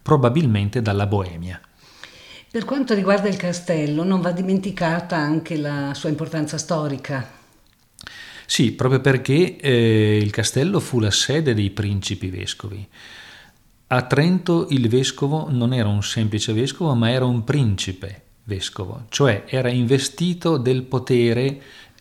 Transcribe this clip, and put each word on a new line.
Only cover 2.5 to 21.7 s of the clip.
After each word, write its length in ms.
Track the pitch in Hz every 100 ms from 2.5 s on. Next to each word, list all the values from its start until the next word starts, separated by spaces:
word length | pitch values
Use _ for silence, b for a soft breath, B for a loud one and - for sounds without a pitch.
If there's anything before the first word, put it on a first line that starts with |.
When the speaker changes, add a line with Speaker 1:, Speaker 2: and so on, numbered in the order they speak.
| 233
Speaker 2:
quanto 300 | - 277 254
riguarda 340 | 202 190 202 202
il 80 | 185
castello, 680 | 180 170 - 160 147 151
non 180 | 185 185
va 100 | 170
dimenticata 880 | 175 185 190 196 - 165 175 175 170
anche 400 | 147 160 156 160
la 340 | 147 143 139 139
sua 120 | 160
importanza 480 | 147 151 160 147 156
storica. 720 | - 160 147 135 - 135 113 - _ _ _ _ _ - B B B B B
Speaker 1:
Sì, 260 | - 120
proprio 300 | - 127 135
perché, 560 | 139 131 135 147 180 -
eh, 640 | 143 120 113 110 107 107
il 80 | 104
castello 500 | 107 107 127 170 202
fu 200 | - 120
la 120 | 107
sede 420 | - - 151 147
dei 180 | 110 98
principi 580 | - 101 98 - 98 92
vescovi. 580 | 95 98 - 98 98 98 B B B B B B B _ _ _
A 140 | 127
Trento 640 | - 135 170 185 - 170 -
il 180 | 139 113
vescovo 640 | 127 131 - 139 156 156
non 200 | 123 120
era 180 | 127 104
un 120 | 104
semplice 520 | - 117 110 104 -
vescovo, 420 | 110 135 - 165 120
ma 160 | 117
era 140 | 131 127
un 180 | 120
principe 800 | 110 151 113 95 - - 85 95 _ _ 107
vescovo, 600 | 95 - - 95 - 110
cioè 340 | - 139 101 -
era 240 | 131 123
investito 880 | 123 117 135 135 - 175 175 170 147
del 260 | 123 131
potere 800 | 127 127 127 123 117 117 135 139 B